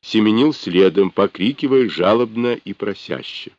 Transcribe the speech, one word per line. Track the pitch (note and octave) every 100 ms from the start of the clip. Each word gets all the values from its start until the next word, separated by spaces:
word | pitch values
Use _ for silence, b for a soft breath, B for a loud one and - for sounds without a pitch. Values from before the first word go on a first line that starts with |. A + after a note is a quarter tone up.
семенил | - A2 G#2+ A2 D3
следом, | D3 - F2+ F#2+ F2 F#2+
покрикивая | - G2+ - G2 C#3+ C3+ C3 A#2+
жалобно | E2+ F2+ A2+ A#2+ A2 B2
и | A#2+ -
просяще. | G2 G#2 G2 - C2+ - - -